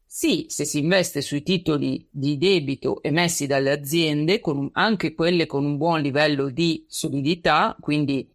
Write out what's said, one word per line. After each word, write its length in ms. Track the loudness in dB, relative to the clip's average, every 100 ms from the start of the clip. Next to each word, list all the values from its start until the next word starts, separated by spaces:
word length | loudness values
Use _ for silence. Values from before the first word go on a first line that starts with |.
| _
Sì, 400 | -4 0 0 -2
se 160 | -6 -4
si 140 | -2
investe 420 | 2 2 2 -4
sui 220 | -4 -4
titoli 600 | 0 0 0 0 0 -4 -8
di 280 | -4 -2 0
debito 640 | 2 2 0 -4 -4 -2
emessi 460 | 0 0 0 0 0
dalle 240 | 0 2
aziende, 680 | 0 0 0 2 2 2 0
con 180 | 0 -2
un, 120 | -2
anche 400 | 0 0 0 -2
quelle 320 | 0 2 2 0
con 180 | 0
un 140 | -2 0
buon 240 | 0 0
livello 480 | 0 2 2 2 -2
di 340 | 0 0 0 -6
solidità, 880 | -8 -4 -2 0 0 2 2 2 -2
quindi 480 | -2 0 0 -2 -4